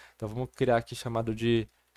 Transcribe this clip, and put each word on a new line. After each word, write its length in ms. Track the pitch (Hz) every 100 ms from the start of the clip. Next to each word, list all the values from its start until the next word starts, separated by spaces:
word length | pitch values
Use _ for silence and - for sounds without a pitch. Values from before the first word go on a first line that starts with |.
| -
Então, 140 | - 107
vamos 200 | 113 127
criar 220 | - 123 117
aqui 180 | -
chamado 400 | 120 120 113 113
de, 340 | 110 117 117 107 _ _